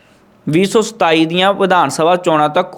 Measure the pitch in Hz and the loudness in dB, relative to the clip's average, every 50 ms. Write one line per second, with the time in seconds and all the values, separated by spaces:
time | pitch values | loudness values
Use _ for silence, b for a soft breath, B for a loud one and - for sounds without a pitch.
0 | b b b b b b b _ - 143 151 170 196 190 - 226 208 220 - - | b b b b b b b _ -6 -2 0 0 0 2 0 0 0 -2 -2 -2
1 | 180 165 160 160 160 160 170 180 185 196 202 - 196 180 185 175 156 139 135 - | 0 0 2 2 0 0 0 0 0 0 0 0 0 0 2 2 0 0 -2 -2
2 | 156 165 180 175 180 175 160 151 151 151 151 180 180 - - | 0 0 0 0 0 0 0 2 0 0 0 -2 -4 -4 -6